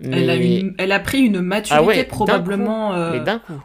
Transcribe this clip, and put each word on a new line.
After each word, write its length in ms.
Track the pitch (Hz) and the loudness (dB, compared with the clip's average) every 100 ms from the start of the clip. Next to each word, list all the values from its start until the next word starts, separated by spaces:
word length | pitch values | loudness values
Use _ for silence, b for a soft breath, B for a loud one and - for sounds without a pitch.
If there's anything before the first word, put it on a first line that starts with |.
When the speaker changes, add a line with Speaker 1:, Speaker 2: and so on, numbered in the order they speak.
Speaker 1:
Elle 260 | 131 151 170 | -4 0 2
a 60 | 170 | 2
Speaker 2:
Mais 220 | 175 180 | 2 2
Speaker 1:
une, 120 | 190 185 | -2 -4
elle 120 | 190 | -2
a 80 | 196 | -2
pris 200 | 190 269 | 0 2
une 220 | 254 190 | 2 2
maturité 340 | 180 202 214 151 | 0 -2 2 4
Speaker 2:
Ah 40 | 165 | 4
ouais, 120 | 190 | 2
d'un 60 | - | 0
coup. 40 | - | -2
Speaker 1:
probablement, 800 | - 202 175 202 208 220 214 180 | 0 0 0 -2 -2 -2 -4 -4
euh, 160 | 165 | -4
Speaker 2:
Mais 80 | - | -4
d'un 200 | 160 226 | -4 -6
coup. 140 | - 151 | -8 -8